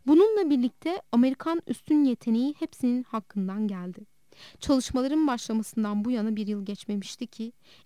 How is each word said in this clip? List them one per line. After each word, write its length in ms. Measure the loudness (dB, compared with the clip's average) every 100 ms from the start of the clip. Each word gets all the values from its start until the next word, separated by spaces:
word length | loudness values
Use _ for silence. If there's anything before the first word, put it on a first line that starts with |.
| 4
Bununla 440 | 6 6 4 2
birlikte 520 | 2 0 -2 -6 -6 0
Amerikan 500 | 2 4 2 -4 -4 -4
üstün 380 | -10 0 2
yeteneği 500 | 4 0 0 0 0 -4
hepsinin 440 | -10 -4 -2 -2
hakkından 640 | -4 -10 -8 -6 -4 -4 -4
geldi. 320 | -4 -10 -14 -20 _ _ -20 -20 -10
Çalışmaların 640 | 0 0 2 -2 0 2 0
başlamasından 800 | 0 -4 -4 -4 -4 -2 -2
bu 60 | -2
yana 260 | -2 -2 -4
bir 100 | -4
yıl 180 | -6
geçmemişti 640 | -8 -10 -6 -6 -8 -12 -14
ki, 260 | -10 -14 -14 _ -20